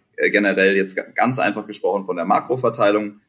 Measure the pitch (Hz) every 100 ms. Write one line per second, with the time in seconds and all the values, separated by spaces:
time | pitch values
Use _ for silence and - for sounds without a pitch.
0 | _ - 98 104 101 95 95 98 95 -
1 | - - 117 - 101 104 104 104 - 98
2 | 95 87 95 120 - 127 123 123 104 107
3 | 104 -